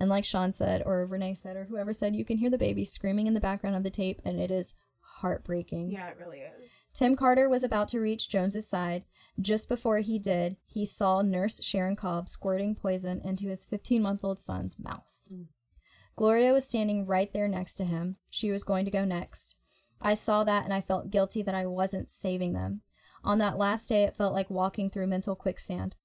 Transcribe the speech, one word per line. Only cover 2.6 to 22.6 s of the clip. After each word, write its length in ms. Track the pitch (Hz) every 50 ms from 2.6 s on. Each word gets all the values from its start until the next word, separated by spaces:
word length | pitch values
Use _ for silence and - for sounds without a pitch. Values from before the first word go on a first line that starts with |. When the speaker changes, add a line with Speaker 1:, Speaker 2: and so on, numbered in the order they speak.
| 214 208 202 202 196
Speaker 1:
screaming 440 | - - - - 196 196 214 214 220
in 60 | 220
the 60 | 214
background 360 | 202 196 196 202 - 202 196
of 80 | 190 190
the 60 | 190
tape, 300 | - - 190 185 185 - -
and 160 | 175 180 175
it 100 | 180 180
is 240 | 185 185 180 - - - _ _ _ _ _ - - -
heartbreaking. 680 | - 185 180 - - - 175 175 170 - 165 165 170 180 196
Speaker 2:
Yeah, 160 | 190 180 175
it 80 | 151 -
really 220 | 175 175 151 139
is. 440 | 135 - - - - - - - - _ _
Speaker 1:
Tim 220 | - 262 247 269
Carter 340 | - 269 247 247 262 269 269
was 140 | 262 247 254
about 240 | 233 220 208 208 -
to 120 | - 233
reach 280 | 220 214 220 220 - -
Jones's 380 | - 196 180 196 202 214 214 -
side. 360 | - 180 175 175 175 180 - _ _ _ - - _ -
Just 280 | 190 196 214 220 - -
before 300 | 247 233 - 233 214 214
he 180 | 214 208 220 214
did, 380 | 202 196 180 175 175 180 190 - _
he 180 | _ - 208 208
saw 380 | - - - 202 190 190 190 202
Nurse 400 | 202 185 180 190 220 - - -
Sharon 320 | - - 190 185 185 202
Cobb 340 | - - 185 170 170 175 -
squirting 460 | - - - 196 185 190 196 208 214
poison 460 | - - 196 185 185 185 180 185 185 -
into 240 | 190 190 185 202
his 180 | 196 190 190 -
fifteen-month-old 720 | - - 208 - - 247 226 214 202 202 202 - 196 196 -
son's 380 | - - 185 185 185 190 - -
mouth. 400 | - - - - - - - - _ _ 190
Speaker 3:
Mm. 140 | 180 175 160 _ _ _ _ _ - _ _ _ _ _ _ _
Speaker 1:
Gloria 360 | - 214 214 226 233 247 254 262
was 140 | 269 247
standing 400 | - - 220 214 208 208 202 196
right 260 | 185 185 185 202 208 -
there 160 | 208 208 208
next 260 | 190 180 185 - -
to 80 | - 190
him. 320 | 175 170 165 170 180 190 - _ _
She 220 | - - - 208
was 140 | 196 202 -
going 200 | - 202 190 190
to 60 | 196
go 140 | 196 196 196
next. 520 | 190 180 175 - - - - - - - - _ _ _ _ _ _ _ _ -
I 100 | 202 208
saw 280 | 208 - - 214 208 214
that, 200 | 208 202 208 -
and 80 | - 196
I 60 | 196 -
felt 280 | - 196 185 - 196
guilty 320 | 202 202 196 196 - 220 202
that 120 | 202 190
I 100 | 190 190
wasn't 440 | 185 180 185 185 190 - 185 - -
saving 420 | - - - 190 185 185 180 175 180
them. 260 | -